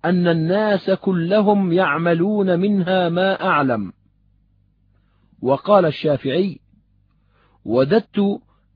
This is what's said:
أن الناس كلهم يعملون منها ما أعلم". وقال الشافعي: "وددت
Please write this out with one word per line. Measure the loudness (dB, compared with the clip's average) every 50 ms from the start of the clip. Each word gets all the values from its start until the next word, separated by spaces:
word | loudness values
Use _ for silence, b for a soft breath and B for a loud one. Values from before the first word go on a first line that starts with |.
| -2
أن | 0 0 2 2
الناس | 2 0 0 0 0 0 0 0 0 0 -2 0 -2
كلهم | -2 -2 0 -2 -2 -2 -2 0 0 2 2 2 2 2 0 0 0
يعملون | 0 0 0 0 0 0 0 0 0 0 0 0 0 0 0 0 0
منها | 0 0 0 0 0 0 0 0 0 0
ما | 0 0 0 0 -2 -2 -2
أعلم". | 0 0 2 2 0 -2 -2 -4 -8 -12 _ _ _ _ _ _ _ _ _ _ _ _ _ _ _ _ _ _ _ _ _ _ _ _ _ _ _ _ -6
وقال | -2 -2 -2 -2 2 2 4 4 4
الشافعي: | 2 -2 -2 -2 -2 -2 -2 -4 -4 -2 -2 -2 -4 -6 -10 _ _ _ _ _ _ _ _ _ _ _ _ _ _ _ _ _ _ _ _ -6
"وددت | -2 0 0 2 2 2 0 0 _ -2 -2 0 0 -2 -4 _ _ _ _ _ _ _